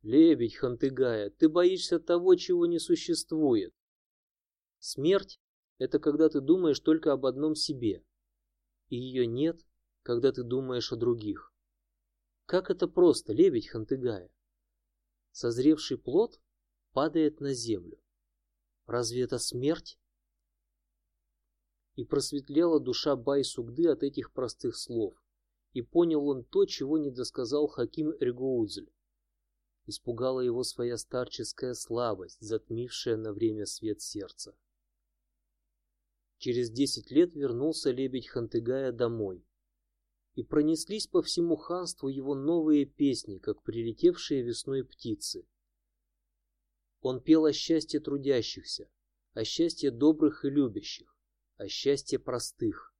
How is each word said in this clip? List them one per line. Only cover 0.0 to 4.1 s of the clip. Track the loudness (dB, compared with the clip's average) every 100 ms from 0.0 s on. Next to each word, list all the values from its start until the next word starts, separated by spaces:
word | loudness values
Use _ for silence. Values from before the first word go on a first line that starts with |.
"Лебедь | 4 8 8 8 2 -2
Хантыгая, | -4 0 -2 2 0 0 -4
ты | _ 4
боишься | 6 4 2 -2 -2
того, | 2 2 6
чего | 4 6 2 2
не | 0
существует. | 0 -2 0 -4 -2 0 4 2 0 _ _ _ _